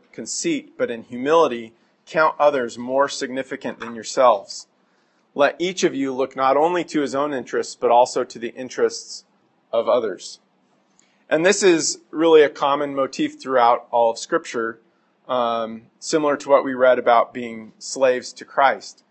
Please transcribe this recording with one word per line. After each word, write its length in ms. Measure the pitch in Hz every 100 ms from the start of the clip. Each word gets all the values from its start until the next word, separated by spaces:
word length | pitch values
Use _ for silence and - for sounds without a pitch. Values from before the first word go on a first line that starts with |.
| _
conceit, 640 | - 113 - 175 143 - -
but 140 | 123
in 120 | 117
humility 680 | 107 123 135 165 151 117 113 _ _ _
count 300 | - 165 156 -
others 380 | 147 143 120 110
more 300 | 123 131 139
significant 720 | - 131 131 131 135 123 107
than 160 | 117
yourselves. 720 | 117 104 - 127 101 - - - _ _ _ _ _ _
Let 220 | - 139 -
each 260 | 175 185
of 100 | 175
you 180 | 135 135
look 220 | 131 131
not 220 | 131 135 139
only 260 | 165 180
to 160 | 160 156
his 160 | 139
own 180 | 135 147
interests, 420 | 135 120 123 117
but 140 | - 120
also 360 | 120 123 143
to 120 | 123 120
the 120 | 113
interests 760 | - 127 - 113 - - - _ _ _ _ -
of 160 | 117 110
others." 540 | 120 110 90 - - _ _ _ _ _ _ _ _ -
And 140 | 151
this 160 | 180 202
is 380 | 202 160 143 - _
really 320 | 151 165 160
a 80 | 143
common 460 | - 143 143 143
motif 440 | 139 135 - 147 -
throughout 480 | 131 127 120 120 -
all 180 | 120 117
of 80 | 113
Scripture, 640 | - 165 - 123 113 113 _ _ _ _ -
um, 560 | 127 117 117 113 113 117 _
similar 360 | - 160 147 143
to 120 | 143
what 140 | 139
we 100 | 139
read 240 | 127 127 123
about 380 | 120 120 -
being 360 | 127 120 113 110 _
slaves 560 | - 135 131 127 104
to 120 | -
Christ. 580 | - - 135 104 - - _